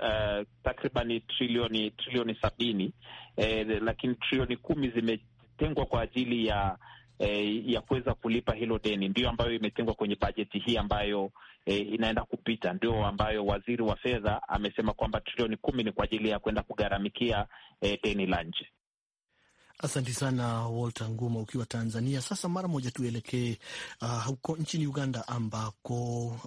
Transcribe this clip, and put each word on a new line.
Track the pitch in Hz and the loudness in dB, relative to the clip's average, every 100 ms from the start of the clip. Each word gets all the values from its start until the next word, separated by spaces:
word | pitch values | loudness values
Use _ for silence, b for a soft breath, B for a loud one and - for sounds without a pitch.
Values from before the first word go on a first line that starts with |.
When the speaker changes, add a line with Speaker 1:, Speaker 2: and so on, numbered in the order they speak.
Speaker 1:
eh, | 113 107 104 104 107 - | 0 2 0 0 -4 -4
takriban | 131 - 139 - 117 117 | -4 -2 -2 -2 0 -2
trilioni, | - - 123 120 113 110 107 | -2 -2 2 2 2 0 -2
trilioni | - - 123 113 110 | -4 -2 0 0 0
sabini, | 107 - 120 101 92 - B B B - | -2 0 0 2 -2 -4 B B B 0
eh, | 110 110 107 104 | 2 2 0 2
lakini | 110 110 127 | 0 0 -2
trilioni | 120 - 131 120 123 | 0 0 0 0 -2
kumi | - 151 131 | 0 0 2
zimetengwa | 117 113 110 - _ - - 156 147 131 | 2 2 0 -4 _ -20 -2 0 0 0
kwa | 120 | 0
ajili | 113 127 120 117 110 | 0 0 0 2 2
ya, | 104 98 92 B B B - | 2 0 -2 B B B 0
eh, | 104 104 104 113 127 | 0 2 2 0 0
ya | 113 | -2
kuweza | - 131 123 | 0 0 0
kulipa | 110 113 117 - | -2 0 0 0
hilo | 110 117 110 | -2 0 0
deni, | 107 101 98 | 0 2 2
ndio | 110 123 | 2 2
ambayo | 117 117 | 2 0
imetengwa | 113 107 - 113 | 2 0 0 -2
kwenye | - 104 104 | 0 0 0
bajeti | 101 107 101 101 | 0 -2 -4 -2
hii | 120 113 | 0 0
ambayo, | 101 104 104 101 98 B B B 95 | 2 0 0 0 -2 B B B 0
eh, | 101 104 | 0 0
inaenda | 113 110 113 | 0 2 2
kupita, | - 123 - 113 90 | -2 -4 -2 0 -2
ndio | 92 117 113 101 | 0 2 2 0
ambayo | 101 107 107 101 | 2 2 2 2
waziri | 101 120 120 | 0 0 0
wa | 107 95 | 2 2
fedha | 127 117 104 110 - | 0 0 2 0 -2
amesema | 101 101 - 107 | -2 0 0 0
kwamba | - 110 110 | 0 -2 -2
trilioni | - - 113 110 | -4 -2 0 0
kumi | - 127 | 0 0
ni | 110 | 0
kwa | 101 | 0
ajili | 104 110 107 | 0 2 2
ya | 101 | 2
kwenda | 110 107 | 0 -2
kugharamikia, | - - 101 98 101 - 120 104 104 B B B | -2 -2 0 2 -2 0 0 2 -2 B B B
eh, | 101 101 | 0 2
deni | 110 101 92 | 0 2 2
la | 87 | 0
nje. | 82 - - _ _ _ _ _ _ b b b b - | -2 -8 -8 _ _ _ _ _ _ b b b b -6
Speaker 2:
Asante | 143 139 123 | -2 0 -2
sana | 120 135 127 120 117 117 | 0 0 2 2 0 0
Walter | 117 120 - 110 | 0 -2 -2 -4
Nguma | 113 120 113 | -2 0 -2
ukiwa | 110 123 117 | -2 -4 -2
Tanzania. | 117 113 113 131 135 | -2 -2 0 0 0
Sasa | - 196 175 | -2 -4 -2
mara | 185 180 | -2 0
moja | 143 127 | 0 -2
tuelekee, | - 120 117 - 127 120 110 B B B B | -2 -2 -2 -2 0 0 -2 B B B B
uh, | 117 117 110 | -4 -2 -2
huko | 131 - 160 | -4 -4 -2
nchini | 156 160 147 | -2 0 0
Uganda | 139 135 110 - | 0 -2 -2 -4
ambako | 120 110 110 110 - - 120 120 120 120 117 | -2 -2 -2 -4 -8 -4 -4 -2 -2 -4 -6